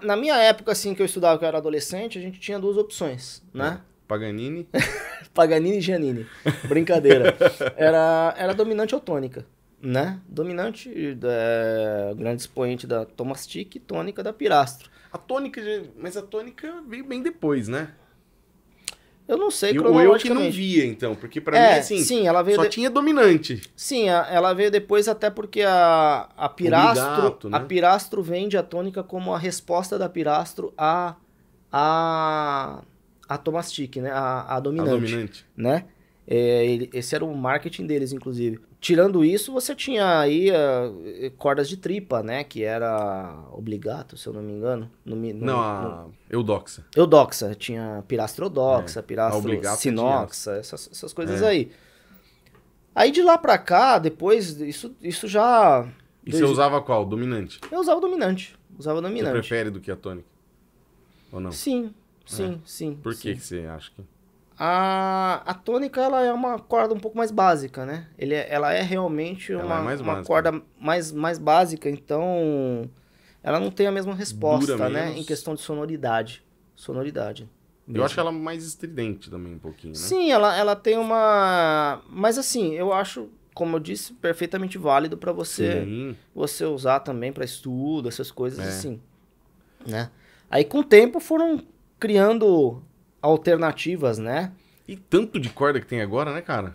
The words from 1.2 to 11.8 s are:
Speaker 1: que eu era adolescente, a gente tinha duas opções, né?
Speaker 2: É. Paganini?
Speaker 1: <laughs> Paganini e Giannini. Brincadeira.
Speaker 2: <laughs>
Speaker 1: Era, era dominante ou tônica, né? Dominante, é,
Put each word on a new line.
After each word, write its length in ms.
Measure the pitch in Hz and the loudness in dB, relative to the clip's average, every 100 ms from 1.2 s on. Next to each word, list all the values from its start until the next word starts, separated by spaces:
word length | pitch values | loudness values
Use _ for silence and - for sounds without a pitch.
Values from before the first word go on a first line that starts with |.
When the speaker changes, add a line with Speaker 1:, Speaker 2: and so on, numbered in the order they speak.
| 170 160 | 4 4
Speaker 1:
que 60 | 165 | 2
eu 20 | |
era 120 | 156 | -2
adolescente, 600 | 151 151 135 180 226 196 | -2 -2 -4 -8 -8 -10
a 20 | |
gente 160 | 180 185 | -12 -12
tinha 180 | - 202 | -10 -4
duas 160 | 196 202 | 0 0
opções, 680 | 208 - 165 123 - - - | -2 -4 -6 -6 -12 -18 -16
né? 260 | 131 143 185 | -6 -4 -6
Speaker 2:
É. 140 | - _ - | -12 _ -6
Paganini? 640 | 107 110 104 127 170 165 | -6 -4 -6 -8 -8 -4
Speaker 1:
<laughs> 580 | - - - - - - | -2 -2 -4 -12 -16 -2
Paganini 440 | - 165 160 170 202 | 4 6 6 2 0
e 40 | |
Giannini. 440 | 180 180 143 117 113 - 151 - - | 0 0 -2 -4 -8 -4 -4 -2 0
Brincadeira. 680 | 147 165 170 143 123 151 - 180 - | 2 4 6 8 8 8 6 4 4
Speaker 2:
<laughs> 160 | 131 127 | -2 4
Speaker 1:
Era, 580 | 156 160 160 160 165 - | 6 6 6 4 2 2
era 160 | 185 | 0
dominante 400 | 190 214 214 214 | 0 0 0 0
ou 60 | - | -2
tônica, 460 | - 151 131 127 117 _ _ _ | -2 -4 -4 -10 -16 _ _ _
né? 380 | 139 127 160 190 - | -2 -2 -2 -6 -10
Dominante, 640 | - 175 175 214 220 254 220 147 127 | -6 -6 -4 -6 -8 -12 -8 -8 -4
é, 920 | 123 117 113 117 113 110 | -2 0 0 0 0 0